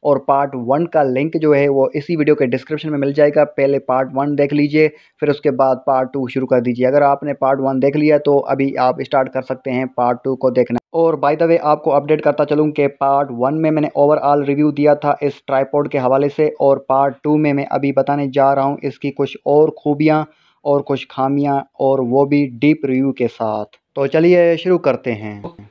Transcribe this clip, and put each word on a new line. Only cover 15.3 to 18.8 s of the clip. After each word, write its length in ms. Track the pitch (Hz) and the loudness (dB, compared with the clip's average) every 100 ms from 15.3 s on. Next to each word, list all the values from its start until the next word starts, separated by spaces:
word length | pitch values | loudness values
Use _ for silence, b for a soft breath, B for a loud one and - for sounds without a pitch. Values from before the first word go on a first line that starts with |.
| 135 - | -6 -4
tripod 440 | 135 135 147 143 | -2 0 -2 -2
के 60 | 143 | -2
हवाले 300 | 127 131 143 | 0 0 0
से 180 | 135 151 151 | 0 -2 2
और 240 | 139 135 - | 2 2 0
part 340 | 135 139 127 | 0 0 -2
two 140 | 147 151 | -2 0
में 160 | 151 | 2
मैं 140 | 143 139 | -2 -2
अभी 220 | - 139 | -4 2
बताने 340 | 139 135 143 143 | 2 2 -2 -2
जा 200 | 135 135 | 0 2
रहा 120 | 139 135 | 2 0
हूँ 140 | 143 | -2